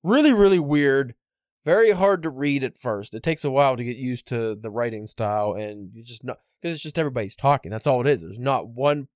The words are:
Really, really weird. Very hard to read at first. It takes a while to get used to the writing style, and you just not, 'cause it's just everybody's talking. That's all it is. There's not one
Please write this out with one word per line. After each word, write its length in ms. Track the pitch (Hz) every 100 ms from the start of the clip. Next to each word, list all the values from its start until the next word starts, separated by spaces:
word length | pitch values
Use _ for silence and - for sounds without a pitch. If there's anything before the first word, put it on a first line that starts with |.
Really, 300 | 165 262 302
really 260 | 226 202 185
weird. 540 | 147 147 143 135 127 - _ _ _ _
Very 260 | 147 190 226
hard 320 | 180 196 190
to 60 | 160
read 340 | 131 143 139
at 140 | 131 -
first. 360 | 127 104 104
It 100 | -
takes 200 | 165 156
a 80 | 143
while 240 | 135 143
to 80 | 123
get 140 | 120 120
used 300 | 127 123 -
to 280 | 120 113
the 140 | 107 113
writing 360 | 107 120 107 107
style, 460 | - 107 107 104
and 380 | 95 107 104 95
you 100 | 113
just 200 | 120 113
not, 140 | 123 - _ _
'cause 100 | 170
it's 100 | 156
just 140 | 156 165
everybody's 360 | 151 123 101
talking. 340 | - 135 143 85
That's 160 | 110 151
all 140 | 127
it 60 | 131
is. 140 | 123
There's 180 | 82 107
not 300 | 131 127 90
one 400 | 117 143 147 135